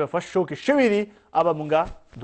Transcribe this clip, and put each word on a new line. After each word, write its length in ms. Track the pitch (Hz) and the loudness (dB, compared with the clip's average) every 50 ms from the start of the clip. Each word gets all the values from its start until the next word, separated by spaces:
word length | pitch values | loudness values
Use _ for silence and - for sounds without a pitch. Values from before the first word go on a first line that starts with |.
| 147 | 0
په 80 | - - | 0 -2
فرسټ 120 | 175 - - - | -4 -4 -2 -2
شو 120 | 185 175 - | -2 -2 -2
کې 60 | 147 - - | -4 -4 0
شوې 220 | 262 294 285 254 220 202 | 2 4 4 4 4 2
دي، 60 | 208 208 208 - _ _ _ - | 0 -2 -4 -10 _ _ _ 0
هغه 80 | 165 165 | 0 2
به 60 | 175 160 151 | 2 0 -2
مونږه 580 | 151 147 156 160 175 180 - - _ _ - 120 | -2 0 0 0 0 -2 -6 -16 _ _ -16 -12